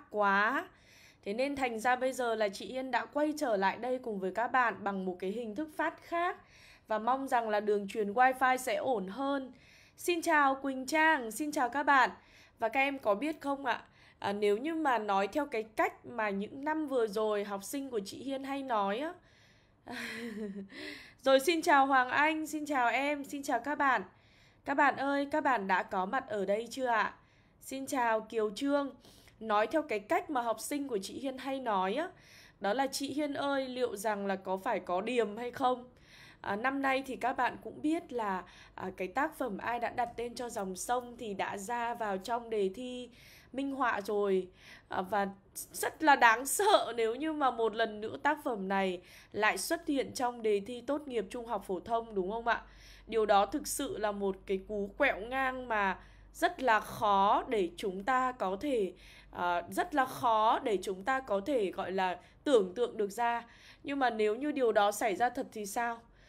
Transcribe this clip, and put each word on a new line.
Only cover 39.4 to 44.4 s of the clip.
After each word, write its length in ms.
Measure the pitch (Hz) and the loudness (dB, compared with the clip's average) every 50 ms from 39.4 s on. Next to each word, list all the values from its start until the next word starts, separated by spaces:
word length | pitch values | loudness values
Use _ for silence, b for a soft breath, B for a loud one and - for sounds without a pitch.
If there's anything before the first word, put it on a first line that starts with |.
| 269 233 190 | -4 -4 -4
Ai 220 | - - 226 240 247 | -4 -4 -4 -2 -2
đã 100 | 233 208 | -4 -4
đặt 200 | - 247 240 233 - | -2 -2 -2 -2 -4
tên 200 | 226 233 240 233 | -6 -8 -8 -6
cho 140 | 247 247 233 | -8 -8 -6
dòng 260 | - 214 196 190 185 | -6 -6 -6 -6 -6
sông 400 | 185 - - 247 254 240 240 240 | -6 -2 -2 -2 -2 -2 -6 -10
thì 160 | - 247 208 196 | -10 -8 -6 -4
đã 240 | 196 175 175 202 | -4 -4 -4 -4
ra 360 | 202 196 214 240 240 233 233 233 | -6 -6 -4 -4 -2 -2 -4 -4
vào 240 | - 220 208 190 | -4 -2 -2 -2
trong 320 | 190 190 254 233 240 233 226 | -4 -2 -2 -4 -4 -2 -2
đề 200 | 226 208 196 190 190 | 0 0 0 0 -2
thi 340 | 254 254 254 247 247 247 240 B B B B B B B B - | -4 -8 -8 -8 -8 -10 -12 B B B B B B B B -6
minh 180 | 262 277 277 | -4 -4 -4
họa 300 | 269 262 254 226 208 202 | -2 0 2 2 2 0
rồi. 460 | 202 226 208 202 202 196 190 190 | -2 0 0 2 2 4 2 2